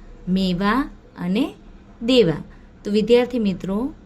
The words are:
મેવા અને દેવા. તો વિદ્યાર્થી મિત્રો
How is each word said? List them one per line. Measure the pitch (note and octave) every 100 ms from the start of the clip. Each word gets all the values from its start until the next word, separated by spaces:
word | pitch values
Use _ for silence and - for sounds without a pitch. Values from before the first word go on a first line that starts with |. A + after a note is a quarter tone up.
| - - F3+
મેવા | F#3 F#3 F3 G3+ A#3+ D4+ - - -
અને | F3 G3+ E4+ - - - - -
દેવા. | A#3 B3+ F3 D3 - - - -
તો | G#3
વિદ્યાર્થી | G#3 G#3+ A#3+ A#3+ B3
મિત્રો | G#3 E3+ E3+ G3+ C#4 E4